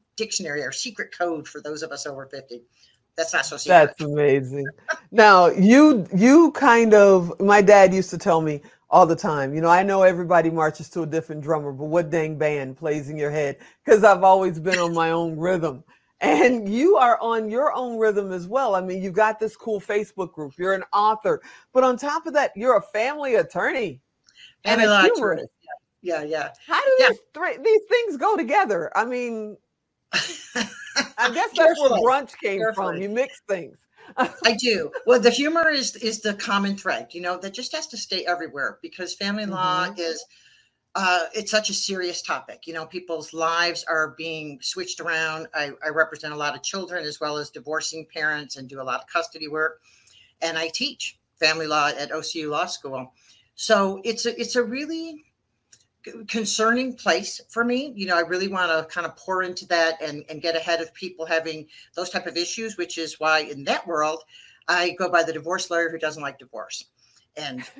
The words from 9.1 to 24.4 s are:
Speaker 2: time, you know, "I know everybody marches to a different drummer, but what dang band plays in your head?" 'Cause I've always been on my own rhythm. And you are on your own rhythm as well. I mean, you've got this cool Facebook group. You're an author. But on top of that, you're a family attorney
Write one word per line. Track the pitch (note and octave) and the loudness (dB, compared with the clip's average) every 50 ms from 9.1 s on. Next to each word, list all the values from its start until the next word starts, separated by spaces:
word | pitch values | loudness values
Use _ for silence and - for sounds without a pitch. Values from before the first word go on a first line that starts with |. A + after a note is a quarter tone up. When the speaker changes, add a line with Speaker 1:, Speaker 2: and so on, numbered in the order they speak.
| E3 | 4
Speaker 2:
time, | D#3 - D#3 D3+ C#3+ C3+ C3+ D3 | 0 -2 -4 -2 -2 -2 -4 -4
you | D#3 | -2
know, | D#3+ E3 | 2 4
"I | E3+ F#3 G3 | 4 4 4
know | G3+ G3 F#3+ F#3+ | 2 2 4 6
everybody | F#3 F3+ E3+ F3+ E3 F3+ E3+ E3 E3 | 4 4 2 0 2 2 4 4 2
marches | D#3+ D#3+ D#3 D#3 D#3 - D#3+ - | 0 0 0 0 -2 -4 -12 -12
to | - F3 D#3+ | -8 -8 -6
a | |
different | D3+ D3 E3 D#3+ - D#3+ D3+ C#3 | -4 -4 -6 -6 -6 -10 -10 -4
drummer, | D3 D#3+ D3+ D3 C#3+ C3+ | -4 -4 -4 -4 -8 -10
but | C3 D3 | -10 -8
what | D3+ D#3 F3 E3 D3+ | -2 -2 -2 0 0
dang | D#3 E3 D#3 D#3 D#3 C#3+ | -2 -4 -4 -4 -4 -2
band | D#3 D3+ D3+ C#3+ C3+ C3 C3 | -2 -2 -2 -4 -6 -8 -10
plays | - E3 D#3 D3+ D3+ C#3 C#3 | -8 -6 -6 -4 -4 -6 -8
in | D#3 | -8
your | D3+ D3 D3 | -6 -6 -4
head?" | D3 D#3 D3 C3+ C3+ - - - _ _ _ | -2 -2 -4 -4 -6 -8 -16 -20 _ _ _
'Cause | - A#3 G#3+ G3+ | 6 6 8 10
I've | G#3 G3 F3+ F#3+ | 8 8 8 8
always | F#3+ F#3+ F#3+ F#3+ F3 E3 D#3+ | 8 8 8 6 0 -2 -2
been | D#3 F#3 F#3 F3+ | -2 -2 0 0
on | F3 E3+ E3+ | 0 0 0
my | E3 E3 E3 | 0 0 0
own | E3 E3+ E3+ E3 D#3+ D3+ | 0 0 -2 -2 -4 -4
rhythm. | E3 F3+ F#3+ F3+ D#3+ D#3 C3 C3 - _ _ _ _ _ _ _ | -2 0 0 0 0 -4 -6 -8 -14 _ _ _ _ _ _ _
And | - D4 D4+ D4+ F#4 B3 B3+ A#3 G#3 G3 | 0 2 4 4 4 4 4 2 -2 -4
you | G#3 A#3+ C#4+ F4+ G#4 | -2 2 4 4 6
are | - B3+ A#3+ A3+ - | 6 6 4 4 2
on | - A3+ A3+ A3+ A3 G#3+ | 2 0 -2 -2 -2 -2
your | G#3+ B3 D4 D#4 - | -2 -2 0 0 -2
own | A#3 B3+ A#3+ A#3 A3 | -2 -6 -6 -4 0
rhythm | A3 G#3+ G3+ G3+ G3+ F#3+ F#3 | 0 0 0 0 -2 -4 -6
as | F3+ E3+ F3+ | -8 -8 -4
well. | A3 C4+ C#4 A#3 G3 | -2 -2 0 0 0
I | F#3 | -2
mean, | F#3 F#3 F#3 F#3+ F#3 | -2 -4 -6 -6 -8
you've | G3 E3 | -4 0
got | G3+ G#3+ A3 A3 A3 | 2 2 2 2 -2
this | A3 G#3+ - | -6 -8 -8
cool | - - A3+ G#3+ G3 | -10 -8 -6 -6 -6
Facebook | - - G#3 G#3+ G#3+ - _ F#3+ F#3 E3 - | -6 -4 -4 -4 -4 -4 _ -10 -10 -10 -8
group. | D#3 D3+ C#3 - - | -12 -12 -12 -10 -6
You're | F3+ F#3+ F#3+ | -2 -2 -2
an | F#3+ F#3 - - | -2 -4 -2 -2
author. | G3+ G#3 G#3+ A3 A3 - F#3+ D#3 - - - - - _ _ _ | 0 2 2 0 0 -2 -2 -2 -2 -4 -12 -20 -20 _ _ _
But | B3+ B3+ | 2 2
on | B3+ B3 | 4 2
top | A3+ C#4+ C#4+ D4 E4 D#4+ | -2 -4 -6 -6 -6 -6
of | E4 C4 | -2 0
that, | D4 C4 - - | 0 0 0 -4
you're | G3 A3+ C4 B3+ | -2 0 2 2
a | - - | 2 2
family | - - G#3 A3+ C4 D4 D4+ C#4+ C4+ A#3 | 0 -4 -4 -4 -4 -4 -6 -4 -2 0
attorney | G3+ E3 - - F3 G3+ C4+ E4 C4 A3+ E3+ C3 C3 _ _ _ _ _ _ _ _ | 0 0 -2 -4 -4 -4 -2 -2 -2 -4 -6 -8 -12 _ _ _ _ _ _ _ _